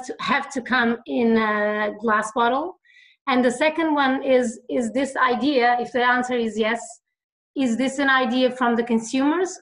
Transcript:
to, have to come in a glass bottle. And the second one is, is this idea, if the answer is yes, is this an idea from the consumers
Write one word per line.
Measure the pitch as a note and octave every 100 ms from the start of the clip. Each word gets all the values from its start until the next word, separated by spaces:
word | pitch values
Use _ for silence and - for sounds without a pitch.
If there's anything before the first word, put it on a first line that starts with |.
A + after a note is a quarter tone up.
| -
to, | -
have | - C4+ C4+
to | C4
come | - B3 A#3 A#3 -
in | C4 A#3 A3+
a | A3 G#3 G#3 G#3+ G#3 G#3
glass | A3 G#3+ G#3+
bottle. | A#3 A#3 C4+ F4 - _ _ - _ -
And | B3+ B3
the |
second | B3 D#4 D#4 D#4+
one | D4 C4+ C4
is, | C4+ B3+ A#3 - -
is | C#4 A3+
this | A#3 C#4 -
idea, | B3 A#3 C#4 C4+ A#3+ A#3+
if | A3+
the | B3
answer | B3 B3 B3
is | B3 A3+ G#3
yes, | A3 A#3 - - _ _ _ _ _ -
is | C4 A3+
this | C4 C4+
an | C#4
idea | C4 B3 B3+ B3+
from | B3 A#3+ A#3
the |
consumers | A#3 A3+ A3+ C4 C#4+ E4 F4+ -